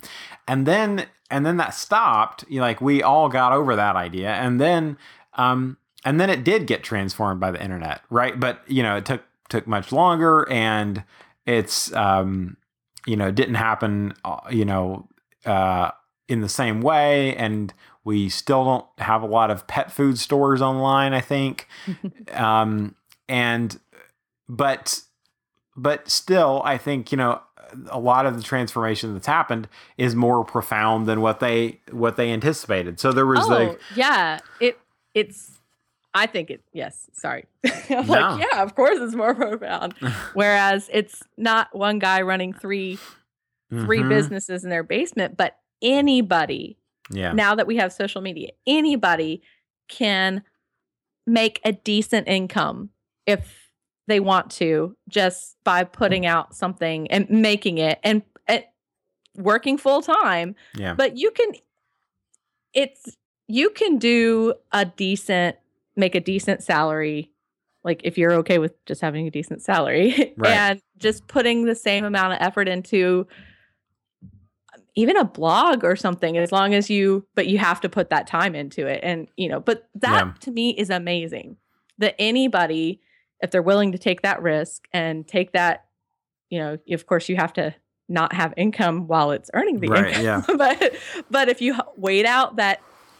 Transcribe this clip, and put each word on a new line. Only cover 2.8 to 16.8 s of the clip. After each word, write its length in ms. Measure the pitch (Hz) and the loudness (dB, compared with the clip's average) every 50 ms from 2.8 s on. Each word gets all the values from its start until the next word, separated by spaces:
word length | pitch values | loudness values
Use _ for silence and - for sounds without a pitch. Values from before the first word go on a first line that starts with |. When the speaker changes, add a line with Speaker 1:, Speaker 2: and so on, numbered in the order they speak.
Speaker 1:
we 200 | 127 139 143 139 | 0 2 2 4
all 280 | - 127 143 156 156 143 | 4 4 4 4 4 2
got 240 | 123 131 127 123 131 | 2 2 2 4 4
over 220 | 143 151 131 117 104 | 2 2 2 2 2
that 180 | 104 104 92 | 2 2 2
idea. 360 | 92 87 87 85 92 95 104 107 | 0 -2 -4 -6 -6 -4 -4 -4
And 260 | 95 127 123 123 123 | -2 -2 0 2 2
then, 380 | 143 165 175 165 160 156 143 - - - - - _ _ - | 4 4 2 2 0 -2 -6 -10 -16 -20 -20 -20 _ _ -4
um, 420 | - 127 127 127 127 131 131 131 _ _ _ _ - - | 0 2 2 2 0 -2 -4 -8 _ _ _ _ -6 -2
and 160 | 135 143 160 | 0 2 2
then 100 | 185 196 | 4 2
it 140 | 180 131 123 | 2 0 2
did 240 | 165 208 220 151 113 | 2 2 2 2 0
get 160 | 113 - - | -2 -4 -2
transformed 560 | - 113 101 98 95 - - 107 101 95 92 | -4 -4 -4 -4 -4 -4 -2 -2 -2 -2 -2
by 120 | 95 95 | -2 -4
the 100 | 90 82 | -4 -4
internet, 400 | - 98 92 87 80 80 73 - _ - | -6 -8 -8 -8 -6 -6 -6 -8 _ -4
right? 300 | 117 120 123 131 - 127 | -2 0 0 0 -2 -2
But, 220 | 127 127 117 - - - | -2 -2 -4 -4 -8 -2
you 160 | 135 131 120 | 0 0 2
know, 120 | 107 101 101 | 2 0 -2
it 80 | 98 | -2
took, 180 | - 135 110 - _ _ _ _ - | -4 -4 -6 -6 _ _ _ _ -4
took 180 | - 110 - 113 | -4 -4 -2 -2
much 240 | 107 101 95 - | -4 -4 -2 -2
longer, 560 | 131 147 175 180 170 160 165 165 160 156 143 - | 0 2 4 4 4 4 4 4 4 4 4 2
and 540 | 131 117 113 110 107 107 104 101 98 104 101 _ _ - - _ _ _ - | 0 0 0 2 0 0 -2 -2 -4 -6 -10 _ _ -20 -20 _ _ _ -4
it's, 460 | 120 120 113 101 - - - - - - | 0 0 0 0 0 -4 -6 -4 -4 -2
um, 640 | 113 104 98 95 95 95 98 95 95 90 90 - _ _ _ _ _ _ _ _ - - | 0 2 2 2 2 2 0 -2 -4 -6 -6 -10 _ _ _ _ _ _ _ _ -16 -6
you 100 | 123 113 | -4 -2
know, 160 | 104 101 95 | 0 0 0
didn't 240 | 98 117 135 - 117 | 0 0 0 0 0
happen, 580 | 104 110 113 110 - 117 107 101 101 101 101 95 _ - | -2 0 0 0 0 -2 -2 -2 -2 -4 -6 -8 _ -10
uh, 160 | 92 85 - - - | -10 -10 -10 -10 -4
you 160 | 120 110 104 | -2 0 0
know, 420 | 101 98 95 92 92 95 98 - _ _ _ _ _ _ _ - | 0 0 0 -2 -2 -4 -8 -12 _ _ _ _ _ _ _ -4
uh, 460 | 117 101 95 95 92 92 90 90 82 - - _ _ _ _ _ - | -2 0 2 2 2 2 0 0 -2 -4 -8 _ _ _ _ _ -6
in 140 | 127 117 | -4 -4
the 80 | 107 98 | -2 -4
same 320 | - - 131 117 107 110 | -2 -2 -2 -2 -2 0